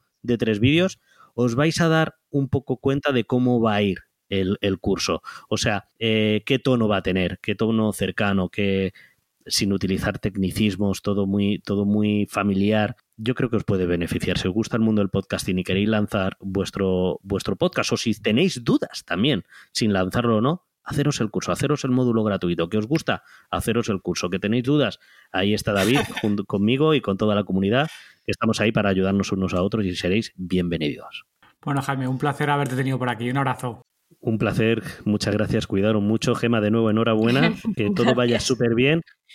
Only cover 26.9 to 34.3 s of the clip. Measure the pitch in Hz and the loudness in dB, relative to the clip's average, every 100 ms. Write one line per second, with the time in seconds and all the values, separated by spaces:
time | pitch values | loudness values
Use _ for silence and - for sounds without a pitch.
26.9 | 147 - 98 107 104 95 95 98 123 160 | 2 0 0 0 0 0 0 2 2 0
27.9 | - - _ - 98 113 110 110 113 101 | -6 -20 _ -8 -2 -2 0 2 2 2
28.9 | 95 95 98 98 95 95 90 98 110 98 | 2 2 2 0 -2 -2 0 -2 -2 -2
29.9 | 90 90 104 113 - 90 90 87 82 76 | -2 -2 -2 -2 -8 -4 -2 0 -2 -4
30.9 | - - - - _ _ _ - 139 131 | -6 -14 -20 -20 _ _ _ -6 -4 -4
31.9 | 135 127 131 151 135 147 143 139 127 135 | -4 -4 -2 -2 -2 0 0 0 -2 -2
32.9 | 131 123 113 120 131 135 123 127 110 _ | -2 -2 -4 -2 -2 -2 -2 -6 -10 _
33.9 | _ _ _ - | _ _ _ -2